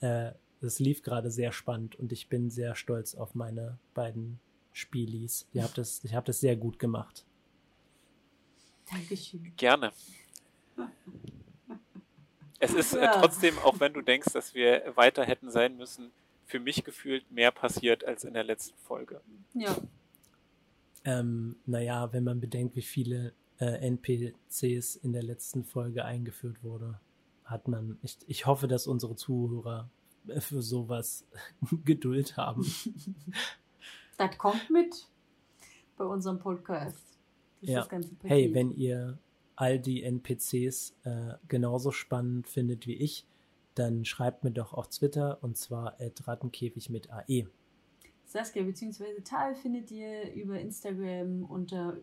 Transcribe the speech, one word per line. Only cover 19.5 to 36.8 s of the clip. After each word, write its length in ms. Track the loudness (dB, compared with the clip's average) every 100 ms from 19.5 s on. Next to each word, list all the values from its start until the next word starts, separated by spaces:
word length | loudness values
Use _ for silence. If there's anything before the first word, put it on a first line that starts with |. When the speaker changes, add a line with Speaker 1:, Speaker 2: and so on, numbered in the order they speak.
Speaker 2:
Ja. 220 | -4 -2 -2 -6 -14 _ _ _ _ _ _ _ _ _ -8 -2
Speaker 1:
Ähm, 500 | 0 0 -2 -4 -6 -4
naja, 460 | -2 0 -2 -2
wenn 100 | 0
man 160 | 0 0
bedenkt, 360 | -2 -2 -2 -4
wie 60 |
viele, 520 | -4 -2 -2 -2 -4 -10 _ -4
äh, 60 | -2 0 0
N 140 | 0
P 340 | 0 0 -2 -8 -12
Cs 460 | -2 0 0 -2 -4
in 180 | -2
der 100 | -2
letzten 400 | -4 -8 -6 -6
Folge 400 | -4 -4 -4 -4 -4
eingeführt 580 | -4 -6 -8 -10 -10
wurde, 360 | -10 -8 -8 -10 -16 _ _ _ -10
hat 220 | -6 -2
man, 300 | -2 -4 -8
ich, 160 | -12 -12 -10
ich 180 | 0 2
hoffe, 220 | 4 2
dass 200 | 0 0
unsere 280 | -2 -4 -6
Zuhörer, 760 | -2 0 0 -2 -6 -8 -10 _ _ _ -10
äh, 140 | -6
für 200 | -4 -4
sowas 640 | -2 -2 -2 -4 -4 -8 -12 -18 -18 -8
<laughs> 240 | -2 2 4
Geduld 520 | 4 4 0 0 -2
haben. 280 | -2 0 -2
Speaker 2:
<laughs> 40 | -2 -6 -8 -10 -12 -8 -6 -6 -8 _ _ -20 -20 -10 0
Das 160 | 0 2
kommt 320 | 2 4 4
mit 340 | 6 6 0 -16 _ _ _ _ _ -20 -20 _ -6
bei 80 |
unserem 360 | -4 -2 -2 -2
Podcast. 580 | -2 -4 -4 -6